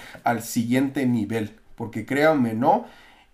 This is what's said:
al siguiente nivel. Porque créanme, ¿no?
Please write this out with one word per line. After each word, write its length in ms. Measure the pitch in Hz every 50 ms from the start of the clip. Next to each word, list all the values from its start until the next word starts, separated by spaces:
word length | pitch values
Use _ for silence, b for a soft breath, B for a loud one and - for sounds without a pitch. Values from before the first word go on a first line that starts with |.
| B B B B -
al 180 | 120 120 110
siguiente 640 | - - - 123 110 120 127 131 139 135 135 147 131
nivel. 560 | 123 120 113 101 98 113 113 104 - - - _ - -
Porque 320 | - 117 107 - 110 -
créanme, 480 | - 131 143 151 160 156 139 120 117 110
¿no? 320 | 110 131 156 202 226 B B B B B B B B B B